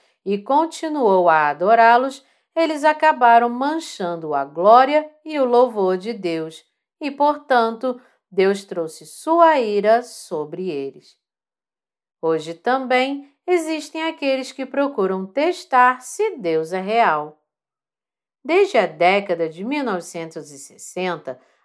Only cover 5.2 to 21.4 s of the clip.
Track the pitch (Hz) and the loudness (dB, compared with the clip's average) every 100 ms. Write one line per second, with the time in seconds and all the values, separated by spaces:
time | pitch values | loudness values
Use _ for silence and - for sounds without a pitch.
5.2 | 311 302 254 240 254 214 190 185 202 220 | -8 -2 2 4 2 2 0 -2 -4 -6
6.2 | 180 165 160 160 _ _ _ - 294 277 | -4 -4 -6 -12 _ _ _ -12 -8 -2
7.2 | 285 294 - 254 226 226 262 247 _ _ | 0 0 0 0 0 -2 -6 -6 _ _
8.2 | _ 190 190 196 - 185 160 - 156 - | _ 0 0 0 -6 -8 -8 -10 -20 -10
9.2 | - 339 330 302 220 202 208 226 240 - | -2 4 4 4 0 0 2 2 0 -14
10.2 | - 165 147 175 185 147 139 135 _ _ | -10 -8 -8 -8 -8 -6 -8 -12 _ _
11.2 | _ _ _ _ _ _ _ _ _ _ | _ _ _ _ _ _ _ _ _ _
12.2 | 165 160 156 165 240 262 254 254 262 277 | -2 -2 -4 -8 -2 -2 0 0 0 -4
13.2 | - _ - 359 320 311 302 320 320 320 | -12 _ -2 -2 -2 -6 -8 -8 -8 -4
14.2 | 277 269 269 - 269 277 285 285 190 190 | -2 -2 -4 -10 -8 -4 -2 -2 -2 -2
15.2 | 190 269 320 349 - 254 247 254 - - | -6 -2 -2 -2 0 4 4 2 -6 -4
16.2 | 427 330 175 160 160 185 190 226 208 156 | -4 -4 -2 -2 -2 -6 -2 2 2 2
17.2 | 151 - _ _ _ _ _ _ _ _ | -4 -14 _ _ _ _ _ _ _ _
18.2 | _ _ 254 349 392 247 180 156 175 202 | _ _ -2 2 2 2 0 2 2 2
19.2 | 196 175 160 160 214 294 254 180 165 170 | 0 -4 -4 -6 -8 -6 -4 -6 -8 -12
20.2 | 160 160 147 139 - - - - 185 165 | -12 -12 -16 -18 -20 -20 -14 -8 -6 -6
21.2 | - 127 | -10 -14